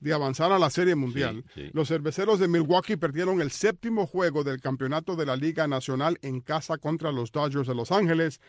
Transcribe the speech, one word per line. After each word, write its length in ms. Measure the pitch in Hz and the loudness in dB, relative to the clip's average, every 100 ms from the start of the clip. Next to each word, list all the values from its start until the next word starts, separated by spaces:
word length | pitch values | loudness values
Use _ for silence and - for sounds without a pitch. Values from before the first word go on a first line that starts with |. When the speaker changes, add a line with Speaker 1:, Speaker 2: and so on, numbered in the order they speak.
Speaker 1:
de 120 | 147 | -2
avanzar 400 | 151 135 127 170 | 0 0 0 4
a 60 | 196 | 4
la 100 | 156 | 4
Serie 260 | 175 180 | 4 2
Mundial. 500 | 156 127 131 127 110 - | 4 0 0 -2 -4 -12
Speaker 2:
Sí, 80 | - | -14
sí. 60 | - | -8
Speaker 1:
Los 160 | 156 151 | -2 0
Cerveceros 500 | 160 151 180 208 196 | 0 -2 -2 0 2
de 80 | 185 | 4
Milwaukee 500 | 170 147 180 - 190 | 4 4 2 2 -2
perdieron 440 | 165 147 185 190 | -2 0 0 2
el 100 | 143 | 0
séptimo 560 | - 208 196 233 226 185 | 0 0 0 -2 -2 -2
juego 380 | 180 175 147 | 0 0 0
del 160 | 139 131 | -2 -4
Campeonato 560 | 135 131 131 156 165 170 | -4 -2 -2 -2 -2 -4
de 80 | |
la 100 | 143 | -2
Liga 320 | 131 156 160 151 | 0 -2 0 0
Nacional 520 | 131 - 131 156 170 | 0 -2 0 0 -2
en 200 | 139 127 | -4 -8
casa 340 | 127 156 - 156 | -4 -4 -2 -4
contra 340 | 147 160 156 | -2 -2 -2
los 220 | 135 113 | -4 -4
Dodgers 340 | 151 147 143 131 | -2 -2 -2 -2
de 80 | |
Los 160 | 120 113 | -4 0
Ángeles. 480 | 196 170 165 160 - | 2 2 2 0 -4